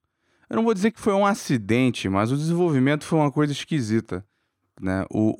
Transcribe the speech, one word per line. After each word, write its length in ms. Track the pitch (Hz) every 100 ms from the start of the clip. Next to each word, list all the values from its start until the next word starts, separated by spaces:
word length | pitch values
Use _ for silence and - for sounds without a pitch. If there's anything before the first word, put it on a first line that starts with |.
| _ _ _ _ _
eu 60 | 226
não 60 |
vou 120 | 226
dizer 160 | 196 220
que 100 | -
foi 140 | 220
um 100 | 196
acidente, 840 | 202 202 - 127 98 120 127 - 95
mas 240 | 98 113
o 60 | 139
desenvolvimento 720 | 160 170 175 135 131 147 -
foi 120 | 160
uma 140 | 147
coisa 180 | 147 147
esquisita, 720 | 139 - 156 107 110 110 90 - _ _ _ _ -
né? 280 | 92 95 -
O, 240 | 104 110